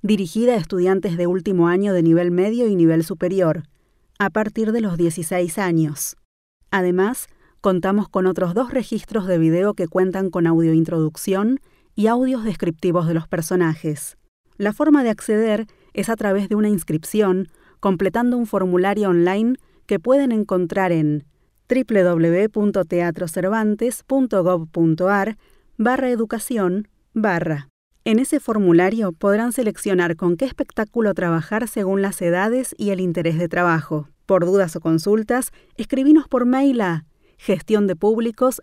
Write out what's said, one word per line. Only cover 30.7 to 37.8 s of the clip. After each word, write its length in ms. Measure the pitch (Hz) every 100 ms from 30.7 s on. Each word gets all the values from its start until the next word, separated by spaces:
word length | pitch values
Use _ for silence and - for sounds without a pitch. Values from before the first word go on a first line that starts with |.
| - 214 240 214
trabajar 540 | 190 180 165 156 214 233
según 340 | - 190 196
las 180 | 196 196
edades 500 | 175 175 208 247 254 -
y 100 | 208
el 100 | 190
interés 380 | 185 170 165 160
de 100 | 170
trabajo. 600 | 175 175 165 - 156 143 _ -
Por 180 | 190
dudas 320 | 170 196 180 165
o 40 |
consultas, 720 | 165 160 160 214 214 240 254 - _ -
escribinos 500 | 220 262 269 311 277
por 200 | 254 247
mail 340 | 262 277 240
a 240 | 190 165 - _ _ _
gestión 480 | - 180 - 214